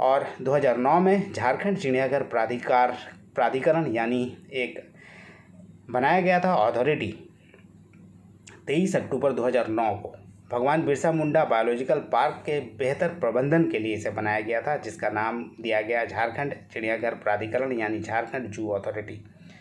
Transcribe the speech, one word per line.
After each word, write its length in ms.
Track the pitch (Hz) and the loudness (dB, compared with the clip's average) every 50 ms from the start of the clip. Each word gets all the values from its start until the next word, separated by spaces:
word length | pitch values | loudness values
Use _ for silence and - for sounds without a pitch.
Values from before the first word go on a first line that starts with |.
और 260 | 123 131 135 143 - - - - | 2 2 2 2 0 -4 -8 -6
दो 120 | 127 131 | -2 0
हज़ार 240 | 143 143 135 127 117 120 | 2 4 4 2 2 2
नौ 200 | 123 139 160 180 | 4 4 4 6
में 320 | 190 190 202 196 - - | 6 4 4 2 0 -2
झारखंड 460 | - 110 113 127 - - 185 202 190 147 | -4 -2 0 0 0 0 0 -2 -2 -2
चिड़ियाघर 440 | 135 135 127 127 135 127 139 135 127 | 0 0 2 2 2 2 0 -2 -2
प्राधिकार, 720 | - 117 117 113 110 123 120 - - 127 123 123 120 117 - - - - - - - - | -2 0 0 0 0 -2 -4 0 2 4 4 4 2 0 -6 -12 -16 -18 -20 -20 -8 -2
प्राधिकरण 520 | 135 123 120 131 135 131 160 156 165 156 | 0 0 0 0 2 2 2 2 2 2
यानी 360 | 131 110 117 113 120 123 123 123 127 - - - - | 0 0 -2 0 0 0 0 -2 -4 -6 -12 -16 -8
एक 260 | 139 131 123 117 - - - - - - - - - - - - - - - - - - - - - - - - | -4 -4 -4 -4 -6 -12 -16 -18 -20 -20 -20 -20 -20 -20 -20 -20 -20 -20 -20 -20 -20 -20 -20 -20 -20 -20 -10 -4
बनाया 300 | 117 123 131 151 175 185 | -2 0 2 4 4 4
गया 180 | 175 185 180 180 | 4 4 4 4
था 120 | 185 185 180 123 | 4 2 4 4
अथॉरिटी, 480 | 107 117 117 113 127 151 151 120 113 95 - - - - - _ - - - - - - - - - - - - - - - - - - - - - - - - - | 4 4 4 2 2 2 2 0 -2 -6 -6 -10 -16 -20 -20 _ -20 -20 -20 -20 -20 -20 -20 -20 -20 -20 -20 -20 -20 -20 -20 -20 -20 -20 -20 -20 -20 -20 -20 -12 -6
तेईस 300 | - 143 170 190 - - | -2 0 2 2 2 0
अक्टूबर 360 | 139 98 - 135 120 143 135 | -2 -2 -2 -2 0 0 0
दो 140 | 123 120 117 | 0 2 0
हज़ार 220 | 127 123 120 110 110 | 2 2 2 0 0
नौ 240 | 110 117 113 107 101 | 0 0 0 0 -2
को 180 | 101 - - - - - - - - - - | -4 -8 -12 -14 -16 -20 -20 -20 -20 -10 -6
भगवान 320 | 123 123 127 139 156 165 | -2 0 2 2 2 2
बिरसा 280 | 151 139 143 127 - 165 | 2 0 0 2 2 0
मुंडा 320 | 160 160 156 151 147 160 147 | 2 2 0 2 2 2 4
बायोलॉजिकल 560 | 123 117 113 113 120 120 120 131 131 156 147 | 4 4 4 4 2 0 0 0 0 0 0
पार्क 320 | - - - 117 135 151 151 - - | 0 0 2 2 2 2 0 -4 -6
के 120 | 160 147 143 127 - - | -4 -4 -4 -4 -8 -6
बेहतर 320 | - 131 127 143 - 180 170 | -4 -2 -2 0 0 -2 -2
प्रबंधन 540 | - - - 117 110 123 135 143 160 165 165 - | -2 -2 -2 0 2 2 2 4 4 4 4 2
के 80 | - 110 | 0 -2
लिए 160 | 107 110 107 | -2 -2 -4
इसे 160 | 104 107 110 | -4 -4 -6
बनाया 300 | 104 110 107 107 107 110 | -4 -2 -2 0 0 0
गया 200 | 110 113 117 117 | -2 -2 -2 -2
था, 140 | 117 143 151 | -2 -2 -4
जिसका 320 | 135 - 110 87 85 113 107 | -4 -6 -10 -8 -4 -4 -2
नाम 320 | 104 107 110 113 117 120 120 113 - - | -2 0 -2 -2 -2 -4 -8 -10 -12 -8
दिया 200 | 110 113 110 110 | -2 0 0 0
गया 220 | 107 110 117 117 113 | 0 0 0 -2 -2
झारखंड 500 | 98 90 107 117 117 - 147 139 - - - - - | -2 -2 -2 -2 -2 -2 -4 -6 -6 -6 -10 -14 -12
चिड़ियाघर 420 | - 120 110 110 113 113 120 117 110 | -10 -6 -2 -2 -2 0 -2 -4 -4
प्राधिकरण 580 | - - 107 104 101 113 110 117 123 131 135 | -2 -2 -2 0 0 -2 -2 -2 -2 0 -2
यानी 280 | 127 113 110 107 110 101 | -2 -2 -2 -2 -2 -4
झारखंड 460 | - 113 113 113 117 - - 131 117 101 | -4 -2 -2 -2 -2 -2 -6 -8 -8 -8
जू 180 | 101 113 107 104 | -8 -8 -4 -4
अथॉरिटी। 520 | 101 98 - 110 104 110 104 - - - - - - - - - - - | -4 -4 -4 -4 -6 -6 -8 -10 -14 -16 -18 -20 -20 -20 -20 -20 -20 -20